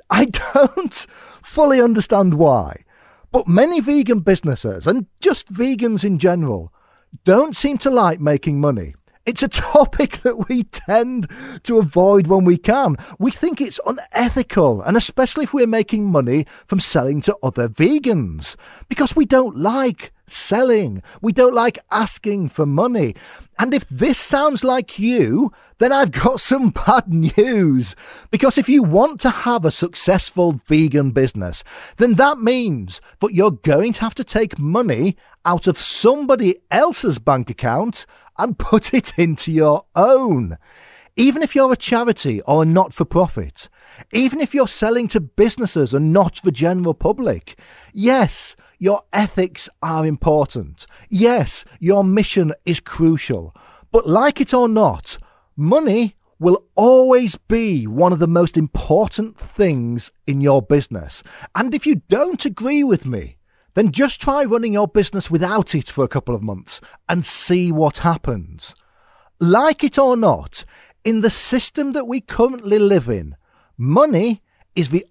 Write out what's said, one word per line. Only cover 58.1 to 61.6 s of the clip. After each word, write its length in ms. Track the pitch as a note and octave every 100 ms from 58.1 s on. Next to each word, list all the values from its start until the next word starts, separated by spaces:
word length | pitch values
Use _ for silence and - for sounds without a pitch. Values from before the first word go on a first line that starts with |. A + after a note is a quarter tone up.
of 60 | E3+
the 60 | E3
most 300 | E3+ E3 E3
important 800 | D3+ - - D#3+ G3+ - A3 -
things 760 | - - F#3+ C3+ A#2 A#2+ - - -
in 140 | C#3
your 220 | C#3+ C#3
business. 600 | G2+ D3 - G2 C#2+ - - - -
And 200 | F#3